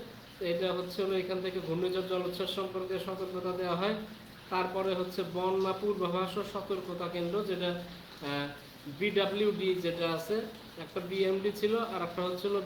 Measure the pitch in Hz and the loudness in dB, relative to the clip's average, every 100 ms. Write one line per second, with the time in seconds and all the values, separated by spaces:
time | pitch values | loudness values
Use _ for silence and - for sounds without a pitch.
0 | - - - - 180 170 185 180 180 - | -6 -14 -16 -4 0 2 2 0 -2 0
1 | 190 190 180 185 185 185 160 165 180 185 | 2 2 2 0 0 -2 0 2 2 2
2 | 185 185 175 180 185 - 185 190 185 185 | 0 0 0 0 -2 -2 -2 -2 -2 -2
3 | 180 185 185 185 180 180 180 170 196 214 | -2 -4 -4 -2 -2 0 0 2 2 0
4 | - - - - - 185 185 190 190 185 | -4 -12 -16 -14 -2 2 2 2 2 2
5 | 180 190 175 175 185 190 190 185 208 190 | 0 0 -2 2 2 4 2 2 2 2
6 | 180 175 185 180 196 202 - 190 180 175 | 2 2 0 0 -2 -4 -2 -2 -2 -4
7 | 170 175 170 196 202 175 175 175 - - | -2 0 0 2 2 0 0 0 -4 -12
8 | - - 147 143 143 143 - - 147 139 | -14 -8 -2 0 -2 -6 -14 -14 -10 -2
9 | 202 202 190 202 208 180 190 180 170 170 | 2 4 2 4 2 2 2 2 2 0
10 | 165 160 160 214 226 - - - 160 196 | 0 0 0 -2 -2 -8 -14 -12 -8 -6
11 | 175 190 190 190 202 208 208 220 220 190 | -2 2 4 4 2 2 2 2 2 -2
12 | 170 180 180 180 202 202 | -2 0 -2 0 0 0